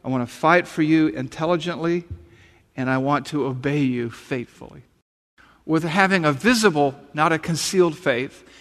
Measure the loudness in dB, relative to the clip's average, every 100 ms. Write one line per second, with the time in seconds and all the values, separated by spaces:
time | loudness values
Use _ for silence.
0 | -4 -4 -4 -2 4 4 2 0 2 4
1 | 2 0 -8 -6 -2 -2 -2 -4 -2 -2
2 | -4 -14 -16 -20 -20 _ _ -6 -2 0
3 | 0 -2 -2 -4 -4 -2 -2 0 0 0
4 | -4 -8 -8 -8 -8 -14 -20 -20 -20 _
5 | _ _ _ _ _ _ -2 -2 0 2
6 | 2 4 2 2 2 4 2 4 0 -2
7 | -10 -2 0 0 -2 -4 -2 2 2 2
8 | -2 -2 -4 -10 -20 -20